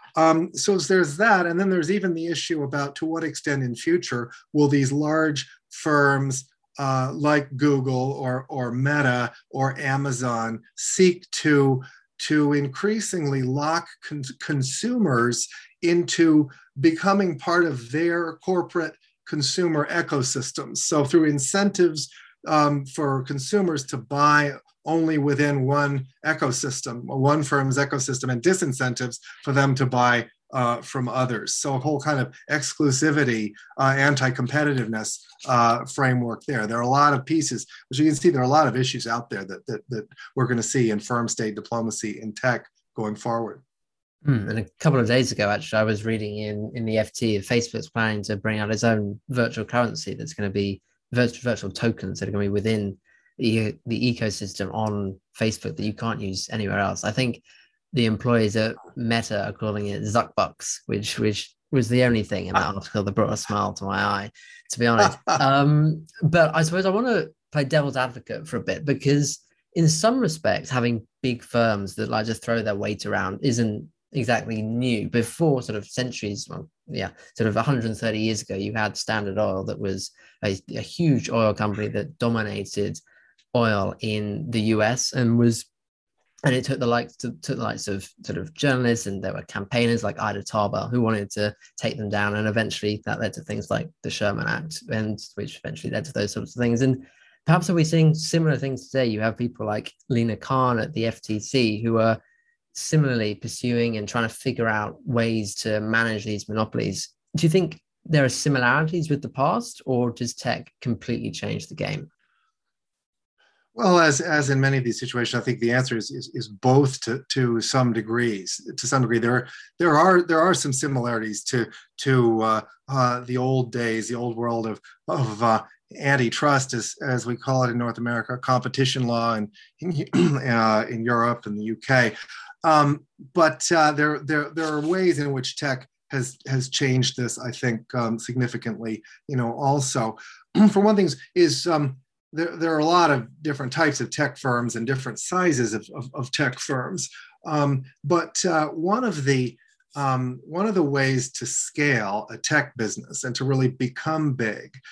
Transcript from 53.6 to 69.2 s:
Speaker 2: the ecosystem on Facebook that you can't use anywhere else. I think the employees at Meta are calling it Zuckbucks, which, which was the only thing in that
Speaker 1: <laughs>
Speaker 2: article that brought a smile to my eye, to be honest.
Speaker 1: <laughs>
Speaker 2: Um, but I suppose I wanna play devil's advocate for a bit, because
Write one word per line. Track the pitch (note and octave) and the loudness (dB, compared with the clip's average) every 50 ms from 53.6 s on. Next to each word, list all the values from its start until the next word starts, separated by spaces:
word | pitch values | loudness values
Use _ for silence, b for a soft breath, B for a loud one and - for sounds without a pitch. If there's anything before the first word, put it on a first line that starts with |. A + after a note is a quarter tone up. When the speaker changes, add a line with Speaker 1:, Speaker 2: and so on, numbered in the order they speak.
| A2 G#2+ - - - | 0 -2 -4 -8 -8
Speaker 2:
the | A#2 A#2 A2 A#2+ B2+ A#2+ | -6 -4 -2 0 0 0
ecosystem | - A#2 G#2+ G2+ - G#2 G2 - - G2 F#2 - | 0 -2 -4 -4 -4 -8 -10 -8 -8 -8 -6 -4
on | G#2+ A2 G#2+ G#2 G#2 G2+ F#2+ F#2+ - _ _ _ - | -2 -2 -2 -2 -4 -4 -6 -8 -10 _ _ _ -2
Facebook | A#2 A2+ G#2+ - - - D#2+ | -2 -2 -2 -2 -6 -10 -8
that | - G2+ | -6 -6
you | G#2+ | -6
can't | G#2+ - A2+ A2+ A2 G#2+ | -6 -4 -4 -6 -4 -4
use | G#2 G2 F#2+ G2 - - | -6 -6 -6 -8 -8 -8
anywhere | - A2+ G#2+ G2 G2 G2+ | -6 -6 -4 -2 0 0
else. | G2+ F#2+ F#2+ F#2+ - | 0 0 -2 -2 -4
I | G#2 | -4
think | G#2+ B2+ C3 B2 - - b b b b b b b b b _ | -2 0 0 -2 -2 -6 b b b b b b b b b _
the | - C#3 A#2 | -2 0 2
employees | A2 A2 G#2 - B2 A#2+ A#2 A2 G#2+ G2+ | 2 2 0 0 2 4 4 4 2 2
at | A2+ A2 A2 - - - - - | 0 0 -2 -2 -6 -14 -16 -10
Meta | - A#2+ A2+ A#2 A#2 A2+ - A2 G2+ G2 G#2 | -6 -2 0 0 0 0 -2 -4 -4 -4 -4
are | G#2 | -6
calling | - - G#2+ G#2 G#2 G#2 G2+ | -6 -4 -4 -4 -4 -4 -4
it | G2+ G#2 G#2 | -4 -4 -4
Zuckbucks, | G#2+ G2+ A#2 A2 - - - F#2+ - - - - - - - _ | 0 0 0 0 0 0 0 0 0 -2 -8 -10 -8 -10 -8 _
which, | - A2+ G#2 G#2+ - - - | -4 -4 -4 -4 -4 -4 0
which | A2+ G#2+ G#2 - - - _ _ _ _ | 0 0 0 -2 -6 -12 _ _ _ _
was | - C3+ A#2 G#2+ | 0 0 2 2
the | A#2+ B2 B2 | 4 4 4
only | B2 A#2+ A2 G2+ | 4 4 2 0
thing | - - F#2 F2 F2+ | -2 -4 -4 -4 -2
in | F2+ | 0
that | - E2 | 0 0
Speaker 1:
<laughs> | D#2 G2+ | 0 -2
Speaker 2:
article | F#2+ - - - G#2+ G2 | -6 -8 -6 -4 -4 -2
that | G#2 G#2 | -2 0
brought | - G#2+ - A2 | 0 0 0 0
a | G#2+ | -4
smile | - - G#2+ G#2 G2+ G2 G2 | -4 -4 -2 -2 -2 -2 -4
to | - G2 | -6 -6
my | G2 G2 G2 | -4 -2 -2
eye, | G2+ G#2 G2+ G2 G2+ G#2 - B B B B B B B | 0 0 -2 -2 -4 -8 -14 B B B B B B B
to | - - | -4 0
be | A#2+ A#2 | 2 4
honest. | A#2 A2 G#2 - - - - | 6 6 6 4 2 0 -2
Speaker 1:
<laughs> | - | -2
Speaker 2:
Um, | E3 D3 C#3+ C3+ C#3 C#3+ C#3+ C#3+ D3+ D3+ D3+ D#3 D#3+ D#3+ - - - - - | 0 2 4 4 6 6 6 6 6 4 4 4 2 -2 -6 -14 -6 0 0
but | D#3 D#3+ F3 D#3+ D3+ D#3+ | 2 4 6 4 4 4
I | D#3+ D#3+ | 2 0
suppose | D#3+ E3+ F#3 F#3 | 2 2 0 2
I | F#3+ | 2
wanna | F#3 G#3 A#3+ B3+ A3+ F#3 C#3+ - - _ _ _ | 2 2 2 2 0 0 -2 -4 -8 _ _ _
play | - D3+ C#3+ | -4 -4 -2
devil's | C3 D3+ D#3 C#3+ C#3 B2+ C3 | 2 2 2 2 0 0 -2
advocate | B2+ C3 A#2+ A2+ - - A2+ - D#3+ - | -2 -4 -4 -10 -12 -10 -10 -10 -10 -8
for | - A2+ | -8 -6
a | - | -4
bit, | - F#2+ - D#3+ | -4 -6 -4 -2
because | C#3+ C#3 C3+ - C#3 C#3+ C#3+ | -2 -2 0 2 2 4 4